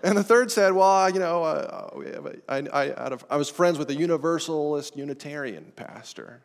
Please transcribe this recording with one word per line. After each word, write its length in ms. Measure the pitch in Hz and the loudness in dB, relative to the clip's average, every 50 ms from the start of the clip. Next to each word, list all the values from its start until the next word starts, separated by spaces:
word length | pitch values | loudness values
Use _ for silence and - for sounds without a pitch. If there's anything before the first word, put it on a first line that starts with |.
| - | 2
and 140 | 185 208 | 2 2
the 60 | 202 196 | 2 4
third 280 | - 226 240 247 226 | 6 6 6 6 4
said, 220 | - 220 202 190 185 | 2 4 4 4 6
"Well, 360 | 190 190 190 196 190 190 185 | 6 6 6 6 6 4 2
you 100 | 180 190 | 2 0
know, 240 | 185 165 170 175 165 | -2 0 0 0 0
uh, 460 | 160 156 147 - - - - - - - | 0 -2 -2 -4 -6 -10 -12 -14 -14 -14
we 100 | - - | -12 -12
have 200 | - - - - | -12 -12 -10 -10
a, 100 | - - - _ | -12 -14 -14 _
I, 100 | - 135 135 143 - | -6 -6 -6 -4 -2
I, 340 | - 143 139 139 135 - 123 | -2 -2 -2 -2 -4 -6 -6
out 80 | 131 131 | -8 -8
of, 120 | 123 - - | -10 -8 -4
I 60 | 139 | -2
was 140 | 147 147 143 | -2 -2 -2
friends 280 | - - 180 175 170 | 0 2 4 4 4
with 120 | 143 151 - | 2 -2 -4
a 60 | 143 | -2
Universalist 1000 | 147 165 170 165 151 135 165 170 160 160 - 160 151 147 151 151 143 143 - - | -2 0 0 0 0 0 0 0 0 -2 -4 -4 -2 -2 -2 -2 -4 -6 -8 -10
Unitarian 800 | 139 139 143 143 143 - 147 147 147 139 123 98 78 76 - _ | -10 -8 -8 -10 -10 -10 -12 -8 -8 -8 -8 -8 -10 -16 -18 _
pastor." 680 | - - - - 107 - - - - 60 - 120 127 | -16 -16 -16 -16 -18 -18 -16 -16 -16 -16 -18 -20 -20